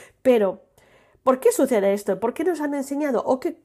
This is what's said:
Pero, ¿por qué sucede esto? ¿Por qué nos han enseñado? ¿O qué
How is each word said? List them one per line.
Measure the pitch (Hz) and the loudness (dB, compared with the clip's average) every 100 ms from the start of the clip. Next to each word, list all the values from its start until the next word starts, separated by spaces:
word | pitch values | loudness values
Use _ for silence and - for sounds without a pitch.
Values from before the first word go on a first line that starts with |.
| - _ | -20 _
Pero, | 262 240 190 - _ _ _ _ _ _ | 2 2 2 -2 _ _ _ _ _ _
¿por | 262 262 | -2 2
qué | 466 | 2
sucede | 440 277 226 196 | 2 2 2 2
esto? | 202 208 190 | 0 -2 -2
¿Por | 226 | -4
qué | 254 | -2
nos | 330 311 | -4 -2
han | 294 | -4
enseñado? | 285 269 285 302 233 | -4 -6 -4 -2 -2
¿O | - 262 | -2 -2
qué | 349 - | -4 -10